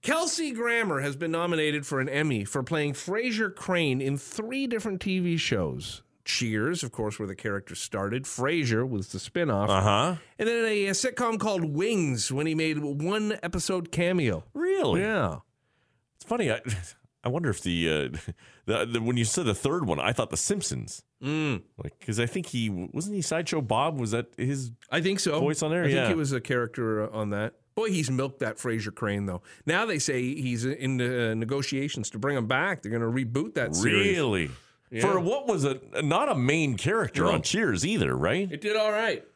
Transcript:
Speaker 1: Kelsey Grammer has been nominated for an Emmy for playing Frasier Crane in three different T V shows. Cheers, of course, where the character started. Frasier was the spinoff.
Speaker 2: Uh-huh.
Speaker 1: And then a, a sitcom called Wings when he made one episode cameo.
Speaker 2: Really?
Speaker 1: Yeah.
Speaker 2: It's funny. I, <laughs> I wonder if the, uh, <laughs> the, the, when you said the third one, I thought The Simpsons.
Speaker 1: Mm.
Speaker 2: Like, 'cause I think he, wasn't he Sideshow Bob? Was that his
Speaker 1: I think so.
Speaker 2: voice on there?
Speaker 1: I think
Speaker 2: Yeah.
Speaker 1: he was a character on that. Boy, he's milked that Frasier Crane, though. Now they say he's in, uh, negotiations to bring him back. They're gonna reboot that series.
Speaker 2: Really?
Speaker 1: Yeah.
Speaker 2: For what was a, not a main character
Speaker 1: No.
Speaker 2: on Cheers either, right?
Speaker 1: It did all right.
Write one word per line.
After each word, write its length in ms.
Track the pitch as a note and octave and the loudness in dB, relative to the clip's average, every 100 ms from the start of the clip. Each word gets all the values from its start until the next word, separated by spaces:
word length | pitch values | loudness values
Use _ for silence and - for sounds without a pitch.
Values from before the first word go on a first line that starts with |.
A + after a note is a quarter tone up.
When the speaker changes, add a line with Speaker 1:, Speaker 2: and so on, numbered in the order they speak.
Speaker 1:
Kelsey 500 | - D#4+ E4+ - D#4 | 0 0 0 0 -2
Grammer 480 | A#3 A#3 A#3 G#3+ C#3+ | -2 0 2 2 0
has 160 | C#3+ C#3 | -2 -2
been 160 | E3 | -2
nominated 540 | E3 F3 E3 D#3 D3 C#3 | 0 0 2 2 0 -2
for 160 | C#3 | -2
an 80 | C3 | 0
Emmy 340 | C#3 D#3 A#2+ | 0 2 0
for 200 | G2 C#3 | -2 -4
playing 300 | B2+ D#3+ D3 C3 | -2 0 0 -2
Frasier 600 | - G3+ B3 A3 G#3+ - | -4 -2 -2 0 -2 -4
Crane 460 | - F3+ D#3 C3 | -2 2 2 2
in 160 | C3+ C#3 | 0 -4
three 500 | - - A3 C4 C#4 | -4 -8 -4 -2 -2
different 320 | A#3 G#3 F#3+ | -2 -2 -4
T 200 | G3 F#3 | -2 0
V 180 | F3 E3 | 2 0
shows. 640 | - G#2 D#2+ C2 - - _ _ | 0 0 0 -4 -10 -12 _ _
Cheers, 600 | - - A#2+ A2 A#2+ F3 | -4 -2 0 0 0 -2
of 80 | C3 | -6
course, 280 | - G#2+ G#2 | -4 -4 -4
where 80 | G#2 | -8
the 80 | F#2+ | -6
character 360 | A2 G2 - | -4 -4 -6
started. 500 | D#2 - G#2 G2+ A#2 - | -10 -6 -2 -2 -2 -6
Frasier 600 | - C3 E3+ C3 A2 C3 | -2 0 0 2 2 2
was 280 | A2 - | -2 -4
the 40 | F#2+ | -8
spinoff. 520 | - F3 E3 G2+ G#2 | -6 0 2 2 4
Speaker 2:
Uh-huh. 460 | G2 G2+ G2+ D3+ F3 - - | 6 6 6 4 0 -8 -4
Speaker 1:
And 120 | G#3+ | 0
then 160 | A#3 A3+ | 2 0
a, 220 | G#3 G3 | 2 0
a 40 | |
sitcom 480 | F#3+ B3+ - A#3+ A3+ | 0 -2 0 0 0
called 240 | G#3+ F#3+ | 0 0
Wings 720 | E3 D3 G3+ A3 D#3 A#2+ - | 0 0 2 2 2 0 -2
when 120 | C3 D#3 | -2 0
he 80 | |
made 260 | D#3+ D#3+ D3+ | 0 0 0
one 600 | D3 C#3+ D#3+ G#3+ G#3+ - | -2 -2 0 0 0 -2
episode 520 | F3 F3+ - F#3 F3 | -4 -4 -2 -2 -2
cameo. 500 | - F3 F#3 C3 D#2+ - | 0 2 4 2 0 -4
Speaker 2:
Really? 460 | - F4 F#4+ D4+ F3 | -4 0 2 4 2
Speaker 1:
Yeah. 380 | G#3 G#3+ G#2 D#2 - _ _ _ _ _ _ _ | 2 0 0 -4 -12 _ _ _ _ _ _ _
Speaker 2:
It's 80 | - | -4
funny. 260 | A#3+ E3+ | 0 2
I, 80 | A2+ - G2 F2 | 0 -2 -6 -6
<laughs> 320 | - _ _ | -18 _ _
I 60 | - | -4
wonder 200 | C#3 E3 | 0 0
if 120 | G2+ | 0
the, 280 | F#2 E2+ E2 | 0 2 2
uh, 280 | D#2 C2+ D#2 - - | 2 0 -6 -10 -14
<laughs> 220 | - - - | -16 -16 -2
the, 200 | G#2+ A2 | 0 0
the, 160 | A#2 | 0
when 140 | A2+ B2 | 0 2
you 80 | |
said 220 | A2+ - D3 | 2 2 0
the 100 | G2 | 0
third 320 | C3+ E3+ B2 | 0 0 0
one, 140 | D2+ | 0
I 100 | D#2 | 0
thought 180 | A#2+ G#2+ | 0 -2
The 60 | D#2+ | -2
Simpsons. 640 | - G3 - - - - _ _ | 0 -2 -2 -6 -8 -14 _ _
Speaker 1:
Mm. 400 | C3 D#3 D#3 A2 - - | -4 -2 -2 -2 -6 -12
Speaker 2:
Like, 160 | - - - | -12 -10 -4
'cause 140 | G#2+ | -2
I 60 | A#2 | 0
think 220 | - E3 | -2 -4
he, 220 | B2 A2+ | -2 0
wasn't 460 | F#2 F2+ - F#3 G#3 | -2 -4 -4 -4 -4
he 60 | |
Sideshow 400 | D#3+ D#3+ F3 D#3+ | -2 -2 0 -2
Bob? 360 | A#2+ G#2+ D3+ D3+ | 0 2 2 0
Was 140 | A2+ | 0
that 160 | A2+ A#2+ - | -2 -2 -4
his 360 | B2+ C#3 B2 A#2 - | -2 -2 -6 -12 -4
Speaker 1:
I 80 | - | 0
think 220 | E3+ G3 | 0 0
so. 180 | F#3 D3+ | 0 2
Speaker 2:
voice 240 | C#3+ D3+ | 0 0
on 80 | D#3 | 0
there? 120 | E3+ | 2
Speaker 1:
I 40 | D#3+ | 2
think 80 | C3+ | 4
Speaker 2:
Yeah. 120 | A#2+ | 4
Speaker 1:
he 40 | |
was 200 | E3 C#3+ | 2 2
a 80 | C3 | -2
character 680 | - B2+ A#2 B2 A2+ G#2+ G#2+ | 0 0 0 -2 0 0 -2
on 200 | A2 G#2 | -2 -2
that. 240 | G2+ G#2+ - _ | -2 -4 -6 _
Boy, 160 | - A3 | -4 0
he's 220 | F#3 C#3 | 0 0
milked 280 | B2+ C3+ C3+ | 0 -2 -2
that 180 | A#2 A2 | -4 -4
Frasier 360 | B2+ A2+ G#2 | -2 -2 -4
Crane, 340 | - G#2+ G2+ G2+ | -4 -2 0 -2
though. 160 | F2+ - - - | -4 -8 -10 -2
Now 200 | F3 A3+ | 0 0
they 120 | D#3+ | 0
say 220 | C#3+ C3 B2 C#3+ | 0 0 -2 -2
he's 300 | B2+ A#2+ B2 | -2 -2 -2
in, 340 | C#3+ C3 C3 | -2 -2 0
uh, 360 | B2 B2+ A#2 A2 | 0 2 0 0
negotiations 720 | A2+ C#3 C3+ C3+ C#3 - G#2+ | -2 -2 -2 -2 -2 -4 -6
to 100 | A2 | -2
bring 160 | C3+ C#3 | 0 0
him 120 | A2+ | 0
back. 340 | C3 F3+ E3+ | 2 0 -2
They're 100 | G#2 | -2
gonna 140 | A#2 A2+ | -2 0
reboot 480 | B2 B2 B2+ F#3 | 0 0 -2 -2
that 220 | - A#2 D#2+ | -2 0 2
series. 320 | A#2 F3+ G3+ F3+ | 4 4 4 4
Speaker 2:
Really? 340 | C3+ G2 D2+ B1+ - _ _ | 2 2 0 -6 -20 _ _
Speaker 1:
Yeah. 120 | A2+ | 0
Speaker 2:
For 180 | A#2+ F#3+ | 2 4
what 280 | F3 C#4 C#4 | 2 0 0
was 180 | F#3+ C#3 | 2 2
a, 160 | C3 - G1+ | 0 -4 -2
not 280 | D3 E3+ D4 | 2 4 4
a 60 | F3+ | 4
main 420 | B2 D#3+ D3+ A2 | 4 4 2 0
character 460 | C#3 A3 D#3+ C#3+ | 0 0 0 2
Speaker 1:
No. 80 | E3+ | 2
Speaker 2:
on 100 | E3 | 2
Cheers 440 | - G3 G#3 F#2 C3 | 2 2 2 2 2
either, 300 | G#3+ D#2 B1+ | 2 2 2
right? 340 | D#2+ D3 G3 | 2 2 -2
Speaker 1:
It 120 | D3+ | -4
did 160 | G#3 G#3+ | -2 2
all 120 | G#3+ | 2
right. 280 | G#3+ A3+ D#3 - | 2 0 -2 -6